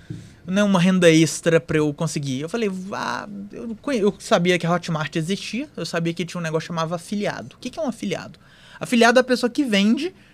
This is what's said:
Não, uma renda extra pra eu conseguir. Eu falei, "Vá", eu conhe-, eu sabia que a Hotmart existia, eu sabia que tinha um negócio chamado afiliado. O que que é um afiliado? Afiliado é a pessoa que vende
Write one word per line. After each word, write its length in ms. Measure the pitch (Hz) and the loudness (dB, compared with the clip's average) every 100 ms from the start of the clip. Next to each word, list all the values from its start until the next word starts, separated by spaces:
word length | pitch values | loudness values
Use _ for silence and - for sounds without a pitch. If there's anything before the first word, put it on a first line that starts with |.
| - - - - - | -16 -16 -16 -18 -4
Não, 200 | 190 208 | 2 4
uma 140 | 190 | 4
renda 300 | 180 185 175 | 4 6 8
extra 500 | 160 160 - - 165 | 8 6 2 2 2
pra 160 | 160 156 | 2 0
eu 140 | 151 | 0
conseguir. 480 | 143 165 170 139 131 | -2 -4 -4 -4 -6
Eu 80 | 156 | -4
falei, 200 | 233 214 | -4 -4
"Vá", 600 | 185 185 117 - 240 143 202 202 | -4 -8 -6 -6 -6 -8 -12 -14
eu 240 | - 233 220 | -12 -12 -10
conhe-, 180 | - 262 | -4 0
eu 140 | 202 - | 0 0
sabia 400 | - 202 175 180 | 0 2 4 2
que 80 | 165 | 0
a 60 | |
Hotmart 420 | 175 170 156 151 170 | -2 -2 -4 -4 -4
existia, 520 | 160 196 - 214 302 - | -4 -4 -6 -8 -10 -10
eu 80 | |
sabia 300 | 165 170 170 | -6 -4 -4
que 100 | 170 | -4
tinha 160 | 175 180 | -6 -6
um 20 | |
negócio 260 | 165 156 - | -4 -4 -4
chamado 260 | 170 160 | -4 -4
afiliado. 600 | 175 - 208 190 110 117 - | -6 -6 -4 -4 -6 -12 -14
O 20 | |
que 100 | 247 | -12
que 80 | 247 | -6
é 40 | |
um 60 | 302 | -6
afiliado? 500 | - 196 151 - - _ - - - | -4 -6 -6 -8 -18 _ -20 -20 -12
Afiliado 380 | - 240 226 247 | -2 4 6 6
é 20 | |
a 40 | |
pessoa 260 | 247 240 240 | 4 0 0
que 140 | 240 | -2
vende 500 | 277 196 202 247 330 - - | 0 2 2 2 -2 -8 -18